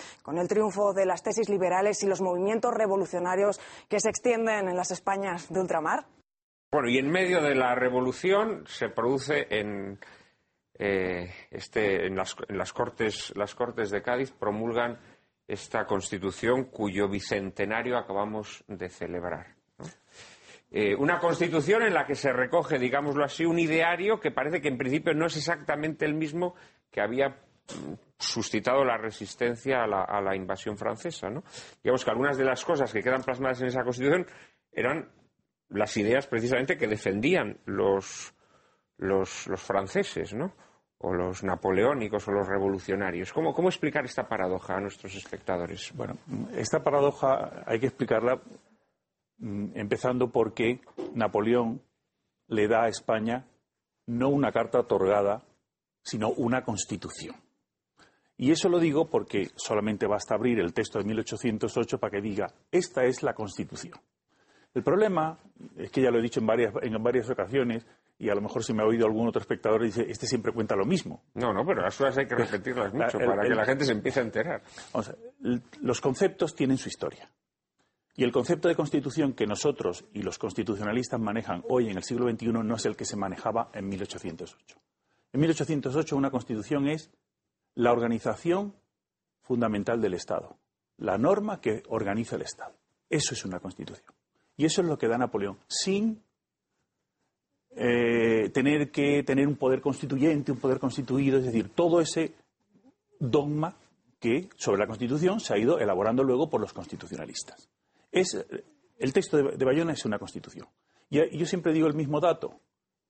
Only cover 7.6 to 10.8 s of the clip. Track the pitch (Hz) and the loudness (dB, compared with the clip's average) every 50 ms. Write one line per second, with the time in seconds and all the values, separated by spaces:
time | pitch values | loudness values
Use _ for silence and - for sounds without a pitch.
7.6 | 127 123 123 127 127 127 123 127 127 127 127 - - 185 196 202 220 226 196 80 | 4 4 4 2 2 2 2 2 2 0 -2 0 2 2 4 4 4 2 -2 -6
8.6 | - - - - 123 107 - - 113 123 139 131 127 139 151 143 - - - 107 | -8 -12 -8 -4 -4 -4 -2 0 2 2 2 0 0 0 0 0 0 0 -2 -2
9.6 | 104 104 104 101 98 98 98 - - - - - - _ _ _ _ _ _ _ | -2 -2 -4 -6 -6 -8 -10 -12 -16 -20 -20 -20 -20 _ _ _ _ _ _ _
10.6 | _ _ _ - | _ _ _ -4